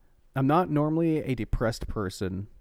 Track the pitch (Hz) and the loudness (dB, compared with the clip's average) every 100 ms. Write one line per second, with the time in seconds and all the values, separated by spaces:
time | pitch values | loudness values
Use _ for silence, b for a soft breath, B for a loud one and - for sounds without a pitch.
0 | _ _ _ 131 135 160 175 147 151 160 | _ _ _ 0 4 4 4 2 2 2
1 | 165 156 131 123 104 - 113 - - 113 | 2 0 -2 -4 -2 0 0 -2 -6 -4
2 | 92 - 92 95 104 - | -6 -4 -4 -4 -8 -16